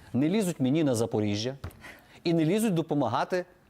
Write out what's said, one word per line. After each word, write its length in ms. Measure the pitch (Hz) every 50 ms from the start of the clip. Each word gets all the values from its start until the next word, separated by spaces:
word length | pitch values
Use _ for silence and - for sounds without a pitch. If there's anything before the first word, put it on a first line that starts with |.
| - - -
не 160 | 120 147 160
лізуть 320 | 190 226 202 175 156 -
мені 240 | 135 127 143 165 160
на 100 | 139 123
Запоріжжя 600 | 107 117 110 - 107 107 104 104 104 110 127 139 - - - - - - - - - - - - - -
і 80 | 175 165
не 120 | 165 156
лізуть 300 | 156 190 220 220 233 175
допомагати, 680 | 165 156 - 156 143 131 107 117 147 175 - 190 180 180 - - _ _